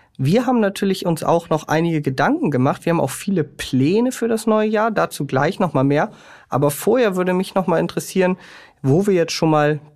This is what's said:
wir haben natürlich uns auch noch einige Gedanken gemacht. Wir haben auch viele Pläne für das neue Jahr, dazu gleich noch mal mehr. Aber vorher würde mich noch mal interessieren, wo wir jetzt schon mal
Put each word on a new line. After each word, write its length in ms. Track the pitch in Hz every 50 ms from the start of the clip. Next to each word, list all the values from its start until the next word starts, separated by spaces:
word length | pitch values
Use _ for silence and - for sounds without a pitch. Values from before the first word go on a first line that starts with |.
| _ _ _ -
wir 240 | 135 143 180 247 247
haben 140 | 254 254 233
natürlich 460 | 208 196 196 - 208 196 190 - -
uns 180 | 175 165 156 -
auch 260 | - 160 170 - -
noch 200 | 160 151 - -
einige 320 | 147 160 170 170 165 151
Gedanken 500 | 143 139 131 131 139 196 277 359 311 175
gemacht. 340 | 139 127 127 143 170 - -
Wir 40 | 170
haben 80 | 170 165
auch 100 | - 127
viele 360 | - - - - 196 170 147
Pläne 680 | - - - - - - 127 131 151 190 220 240 262
für 160 | 247 - 233 226
das 200 | 226 220 - 220
neue 200 | 214 214 214 214
Jahr, 240 | 220 208 214 233
dazu 340 | 208 165 165 165 - - 151
gleich 340 | 131 - 131 143 165 170 -
noch 140 | 202 160 -
mal 120 | 139 131
mehr. 260 | 139 143 147 185 226 - - - - - - - _
Aber 220 | - 127 143 147
vorher 440 | - - - 196 226 262 240 208 185
würde 180 | 180 180 185 180
mich 220 | 185 190 - -
noch 120 | 196 175 175
mal 100 | 170 160
interessieren, 560 | 165 175 - 170 - - - 190 185 180 185 - - - - - - - _ _
wo 260 | - 135 139 175 202 208
wir 60 | 190
jetzt 180 | 175 165 160
schon 180 | - - 175 160
mal 300 | 156 151 147 147 151 143 - - -